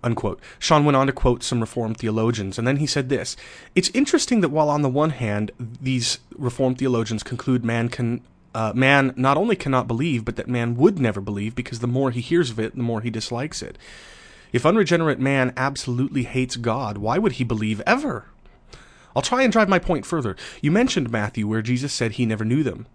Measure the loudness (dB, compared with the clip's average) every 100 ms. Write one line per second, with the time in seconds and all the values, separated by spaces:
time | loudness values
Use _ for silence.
0 | -2 -2 -2 -6 -14 -8 2 4 6 4
1 | 2 2 2 0 0 -2 -2 -4 -4 -4
2 | -2 0 0 0 -4 -4 -2 0 0 -2
3 | 0 -2 -4 -10 -16 -20 -4 0 0 0
4 | 2 2 2 2 2 2 2 4 2 2
5 | 0 0 -2 -2 -4 -6 -14 -8 -2 0
6 | 0 -4 _ -6 -6 0 0 2 0 0
7 | 0 -4 -6 -8 0 0 2 0 -2 -2
8 | -2 -4 -8 _ _ -4 -2 2 4 4
9 | 4 0 2 2 2 0 0 0 0 -2
10 | 0 -2 -4 -8 -4 -2 -2 4 4 4
11 | 0 0 -4 -4 -4 -6 -8 -4 -2 0
12 | 0 -2 0 0 0 -2 -6 -4 -4 -2
13 | -4 -6 -6 -6 -6 -8 -12 -14 -20 -20
14 | -20 -20 -20 -20 -2 2 4 4 4 4
15 | 2 2 2 2 2 0 -4 -2 -4 -2
16 | 0 -2 -2 -2 -2 -2 -2 -2 -2 -4
17 | -2 0 0 0 -2 -2 -2 -2 0 0
18 | 0 -6 -10 -20 -20 -20 -20 -20 -20 -20
19 | -6 -4 0 2 4 4 4 2 2 -2
20 | -2 -2 -2 -6 -12 -2 2 4 2 0
21 | 0 -2 -2 -2 -2 -2 0 -2 -2 -2
22 | -4 0 0 0 0 2 0 -4 -14